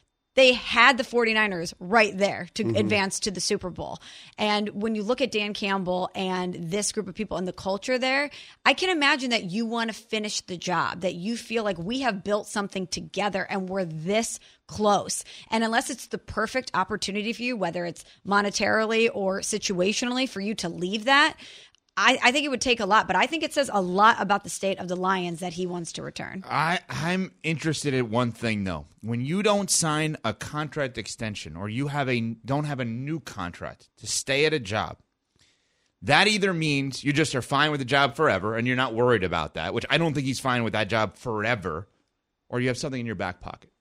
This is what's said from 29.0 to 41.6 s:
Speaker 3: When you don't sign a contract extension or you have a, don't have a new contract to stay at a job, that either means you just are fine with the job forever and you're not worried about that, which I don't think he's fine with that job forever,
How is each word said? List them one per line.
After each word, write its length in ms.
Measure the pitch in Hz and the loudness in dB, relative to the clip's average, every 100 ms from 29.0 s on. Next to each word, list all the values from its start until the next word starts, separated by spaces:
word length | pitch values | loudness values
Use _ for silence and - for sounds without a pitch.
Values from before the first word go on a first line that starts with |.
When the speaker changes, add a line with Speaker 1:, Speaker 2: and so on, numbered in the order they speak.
Speaker 3:
When 200 | 104 120 | -6 -4
you 220 | 131 185 | -2 0
don't 260 | 208 202 196 | 2 2 2
sign 480 | - 165 151 156 151 | 0 2 0 -2 -2
a 80 | 113 | -4
contract 640 | 104 - 151 151 156 135 120 | -4 -6 -6 -6 -4 -6 -6
extension 600 | 101 - 113 101 80 80 | -10 -8 -6 -6 -10 -10
or 120 | 104 | -6
you 200 | 113 143 | -4 -2
have 200 | 143 131 | -2 0
a, 120 | 120 113 117 | 0 0 -4
don't 220 | 107 139 147 | -2 -2 -2
have 120 | 135 | -4
a 60 | |
new 340 | 120 117 139 160 | -4 -6 -6 -8
contract 720 | - - 87 - 71 - _ _ | -8 -8 -8 -8 -12 -12 _ _
to 100 | 110 | -6
stay 400 | - - 135 156 | -4 0 2 2
at 80 | |
a 60 | 156 | 2
job, 380 | 101 107 90 - _ _ _ _ _ _ _ _ _ _ | -2 -2 -2 -6 _ _ _ _ _ _ _ _ _ _
that 260 | 98 151 196 | 4 6 6
either 260 | 214 196 | 4 2
means 480 | 170 160 139 139 127 | 2 2 2 0 -2
you 100 | 139 | 0
just 220 | 143 151 | 2 2
are 80 | 131 | 0
fine 300 | - 139 151 | 0 2 2
with 80 | 147 | 2
the 40 | |
job 300 | 127 139 139 | 2 4 4
forever 420 | 123 151 95 101 113 | 4 4 4 2 0
and 80 | 123 | 0
you're 80 | 127 | 0
not 180 | 131 | 0
worried 300 | 110 123 117 | 4 6 6
about 300 | 90 85 76 | 4 0 -2
that, 200 | 82 82 | -4 -4
which 120 | 110 - | -2 2
I 80 | 143 | 2
don't 160 | 165 | 2
think 100 | 147 | 0
he's 140 | 135 120 | -2 -2
fine 240 | 131 123 | 0 0
with 120 | 113 | 0
that 140 | 107 104 | 0 0
job 280 | 113 107 - | 2 0 -2
forever, 720 | 127 107 107 120 | -6 -2 0 -2